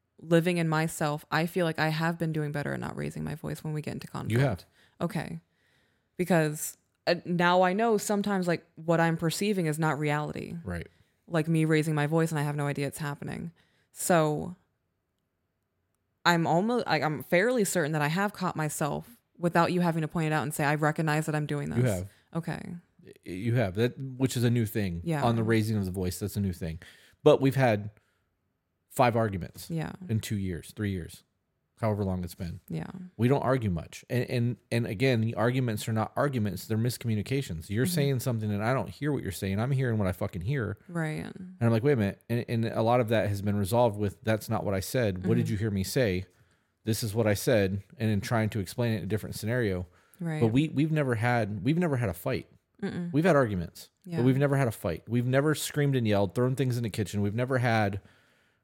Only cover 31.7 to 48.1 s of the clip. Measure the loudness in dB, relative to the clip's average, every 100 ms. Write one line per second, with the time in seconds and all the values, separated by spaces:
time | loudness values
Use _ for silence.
31.7 | -4 -2 0 0 -2 -4 -8 -10 -10 -10
32.7 | -10 -10 -12 -10 0 2 4 2 2 0
33.7 | -2 -4 -14 -4 -2 0 0 0 -2 -4
34.7 | -2 -2 0 2 2 2 2 0 2 -2
35.7 | -2 -2 -2 -2 0 0 0 -2 -4 -4
36.7 | -2 -2 -2 -4 -2 -2 -4 -4 -8 -4
37.7 | 0 0 2 0 0 -2 -2 -2 -2 0
38.7 | -2 -4 -6 -4 -2 -4 -4 -2 0 0
39.7 | 0 0 0 0 -2 -4 -4 -4 -2 -4
40.7 | -6 -8 -6 -4 -6 -8 -12 -14 0 2
41.7 | 4 4 4 2 -2 -4 -4 -2 -2 0
42.7 | 2 4 4 4 2 2 0 0 0 2
43.7 | 4 2 2 -4 -2 -2 -2 0 -2 0
44.7 | -2 -2 0 0 0 0 2 0 -2 -2
45.7 | -2 0 2 2 0 -4 _ _ _ _
46.7 | _ -4 -2 -2 2 2 2 2 4 2
47.7 | -2 -6 -4 0